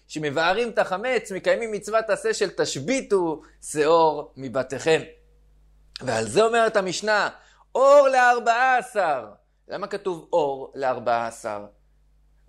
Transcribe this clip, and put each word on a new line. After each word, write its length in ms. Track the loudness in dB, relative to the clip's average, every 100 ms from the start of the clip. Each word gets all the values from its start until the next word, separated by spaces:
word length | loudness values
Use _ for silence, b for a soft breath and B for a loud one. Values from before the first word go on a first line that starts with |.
| b
שמבארים 640 | -8 -4 0 0 0 -2
את 100 | -2
החמץ, 520 | -2 -2 -2 -4 -4
מקיימים 400 | -4 0 0 -2
מצוות 380 | -8 -4 -2 -2
עשה 240 | -2 -2
של 160 | -2 -2
"תשביתו 920 | -2 -4 -4 -4 -4 0 0 0 -6 B B
שאור 720 | -6 0 4 6 4 0 -8 -12
מבתיכם". 640 | -6 -4 -4 -2 2 2 0 -20 _ _ _ _ _ _ _ -10
ועל 260 | -4 -2 0
זה 160 | 2
אומרת 340 | 2 2 2 0
המשנה, 520 | -2 -4 0 0 0 -6 b b b 2
"אור 320 | 6 8 6
לארבעה 720 | 4 4 4 2 2 2 2
עשר". 480 | 0 -2 0 -2 -6 -18 _ _ -14
למה 200 | -10 -8
כתוב 420 | -8 -6 -8 -2
"אור 380 | 0 0 -4 -10 -4
לארבעה 520 | -2 -2 -2 -2 -2
עשר"? 380 | -8 -8 -8 -12 _ _ _ _ _ _ _